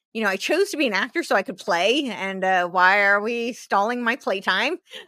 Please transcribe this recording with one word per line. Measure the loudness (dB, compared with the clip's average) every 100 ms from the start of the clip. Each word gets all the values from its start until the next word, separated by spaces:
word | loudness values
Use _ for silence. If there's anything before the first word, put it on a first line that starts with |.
| _
you | -4
know, | -2
I | -2
chose | 0 0 0
to | 0
be | -2
an |
actor | -2 -4 -4
so | 0 0
I |
could | 0 -8
play, | -2 0 2 0 -2
and, | -6 -6 -2
uh, | 0 2 2
why | 4 4 6
are | 4 2
we | 0 -4 -6
stalling | -8 -2 0 0 0
my | -2 -2
playtime? | -4 -4 0 0 0 -4 _ -20